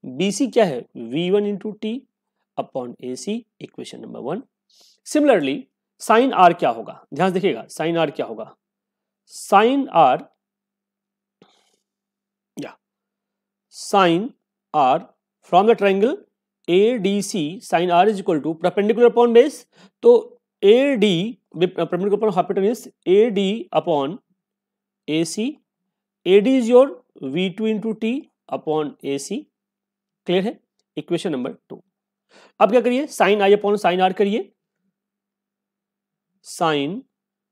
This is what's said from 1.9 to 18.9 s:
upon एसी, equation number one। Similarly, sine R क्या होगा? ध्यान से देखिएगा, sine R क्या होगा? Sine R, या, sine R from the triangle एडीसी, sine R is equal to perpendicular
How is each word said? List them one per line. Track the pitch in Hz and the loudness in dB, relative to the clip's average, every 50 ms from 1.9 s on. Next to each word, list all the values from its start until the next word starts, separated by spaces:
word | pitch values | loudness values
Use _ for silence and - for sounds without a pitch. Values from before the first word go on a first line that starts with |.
| 226 269 _ _ _ _ _ _ _ _ _ _ _ | -8 -10 _ _ _ _ _ _ _ _ _ _ _
upon | - 127 - _ 135 123 120 - _ - | -12 -12 -8 _ -10 -10 -10 -14 _ -12
एसी, | 127 127 127 - 196 214 240 240 _ _ _ - | -12 -12 -10 -8 -8 -8 -8 -10 _ _ _ -20
equation | - _ - 123 - - - - | -18 _ -18 -18 -16 -16 -18 -18
number | 123 117 113 110 | -16 -16 -12 -10
one। | 123 165 233 277 _ _ _ _ _ _ _ _ _ _ _ _ | -10 -10 -10 -12 _ _ _ _ _ _ _ _ _ _ _ _
Similarly, | - - 302 294 285 240 180 143 135 139 240 - _ _ _ _ _ _ _ | -4 -2 2 4 4 4 2 2 -2 -4 -6 -10 _ _ _ _ _ _ _
sine | - - 214 226 262 269 233 170 185 | -2 2 2 2 2 2 4 4 4
R | 175 170 - | 4 4 2
क्या | 170 135 | -2 -2
होगा? | 113 113 104 - - - _ _ 151 | -2 -4 -10 -16 -18 -20 _ _ -4
ध्यान | 139 175 190 | -2 -2 -2
से | 175 | 0
देखिएगा, | 185 170 185 123 113 - | -2 -2 -2 -4 -4 -10
sine | _ - - 156 170 170 165 160 | _ -10 -6 -4 -2 0 0 -2
R | 147 143 | -2 -2
क्या | - 127 | -8 -8
होगा? | 107 110 107 110 - _ _ _ _ _ _ _ _ _ _ _ _ _ _ _ _ - | -8 -8 -14 -14 -16 _ _ _ _ _ _ _ _ _ _ _ _ _ _ _ _ -20
Sine | - - - 214 196 220 240 269 285 262 262 - | -20 -4 2 4 4 4 4 2 0 -4 0 4
R, | 170 156 127 131 170 - _ _ _ _ _ _ _ _ _ _ _ _ _ _ _ _ _ _ _ _ _ _ _ _ _ _ _ _ _ _ _ _ _ _ _ _ _ _ _ _ _ _ _ _ _ _ | 4 4 4 4 0 -4 _ _ _ _ _ _ _ _ _ _ _ _ _ _ _ _ _ _ _ _ _ _ _ _ _ _ _ _ _ _ _ _ _ _ _ _ _ _ _ _ _ _ _ _ _ _
या, | - 139 - - _ _ _ _ _ _ _ _ _ _ _ _ _ _ _ _ _ _ _ - | -16 -16 -16 -18 _ _ _ _ _ _ _ _ _ _ _ _ _ _ _ _ _ _ _ -20
sine | - - - - 202 190 170 165 175 214 277 _ _ _ _ _ _ _ _ - | -18 -10 -2 2 2 2 2 2 0 -4 -6 _ _ _ _ _ _ _ _ -2
R | 151 139 127 139 170 - _ _ _ _ _ _ _ _ _ | 0 2 2 0 -2 -4 _ _ _ _ _ _ _ _ _
from | 180 175 202 220 | 2 4 4 4
the | 226 - | 2 2
triangle | 202 196 190 196 202 254 339 415 _ _ _ _ _ _ _ _ _ | 2 0 2 2 0 -2 -2 -6 _ _ _ _ _ _ _ _ _
एडीसी, | - 170 190 208 226 254 233 180 196 202 202 190 - - 196 147 147 180 - - | 0 2 2 2 2 0 0 -2 -2 -2 -2 -4 -4 -6 -6 -6 -6 -8 -12 -8
sine | - 185 165 175 180 175 | -2 -2 0 0 2 4
R | 170 190 214 | 4 4 4
is | 214 190 | 2 -2
equal | 190 - 170 147 131 | -2 -2 -2 -2 -2
to | 151 165 160 | -4 -6 -2
perpendicular | - 180 - 208 202 208 | -4 -2 -2 0 0 0